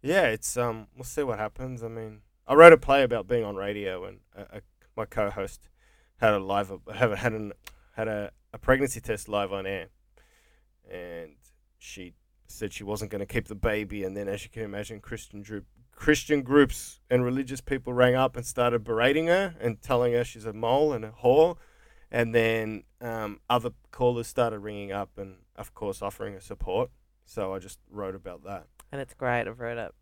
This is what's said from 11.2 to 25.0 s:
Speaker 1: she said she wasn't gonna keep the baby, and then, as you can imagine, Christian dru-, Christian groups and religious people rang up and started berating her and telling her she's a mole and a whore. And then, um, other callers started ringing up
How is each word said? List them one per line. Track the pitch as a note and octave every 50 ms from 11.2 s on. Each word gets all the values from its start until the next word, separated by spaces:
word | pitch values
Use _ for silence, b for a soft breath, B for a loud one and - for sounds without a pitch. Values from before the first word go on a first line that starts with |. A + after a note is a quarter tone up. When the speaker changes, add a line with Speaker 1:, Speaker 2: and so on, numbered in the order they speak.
| E2 D#2 D2 _ _ _ _ _ _ _ _ _
Speaker 1:
she | - - - G2+ F#2 F2+ - _ _ _ _ _ _ _
said | - - A2 G2+ -
she | - G#2+
wasn't | G2 G#2 G#2 G#2+ G#2
gonna | - G2+ G2+
keep | - - A#2+ - -
the | G#2+
baby, | G2 - A#2 G#2+ G#2 G#2+ F#2+ G2+ G#2 G2
and | F#2+ F#2+
then, | G2+ G2+ G2
as | G2 G#2 -
you | -
can | _ A2+ A2
imagine, | G#2 G2 G2+ G#2 - A2+ G#2
Christian | - - A#2+ G#2+ - - - G2+
dru-, | G2+ G#2 A2 G2+ F#2+ _ _ _ - _
Christian | _ - - - D3+ C#3+ - - D3+ C#3+ C3+
groups | A#2+ C3+ D3 C#3+ C3 - - - - - _ _ _
and | B2+ B2 B2
religious | B2 B2+ C3+ C#3 B2+ C3+ C3
people | - - C#3+ C3+ B2+ B2+ B2
rang | B2 B2 B2 B2
up | B2+ C3 C3 B2+
and | B2+ B2
started | - - - B2 A#2+ A#2+ A#2+ G#2
berating | A2+ A#2 A2 A#2+ B2+ C#3 D3+ D#3+ E3
her | F3 F#3 G3 F#3 E3+ D#3
and | G#2+ A#2+ A2 -
telling | - - C3 A#2+ B2 B2 A#2+
her | A#2+ A#2+
she's | A#2 - A#2 G#2+
a | A2+ G#2
mole | G#2+ A2+ A#2 B2+ C#3 D3+ D3+ C#3+
and | A#2 A2
a | G#2+
whore. | A2+ - - B2 B2+ C#3+ D#3 F3 E3+ b b b b b b b b b b b
And | - A#2+ A#2 A2+ A2+
then, | A#2+ A2+ A2+ A2+ A2+ A2 A2 A2 G2+ - _ _ _
um, | A#2+ A#2+ A2+ A2+ A2 G#2 G#2 - _ _
other | B2 B2 A2+ A#2+ - _ _ _
callers | - - B2+ B2 B2 A#2 A#2 -
started | - - B2 A#2 G#2+ G#2
ringing | G2+ G#2+ G#2 G2+ G2+ G2
up | G2 G2+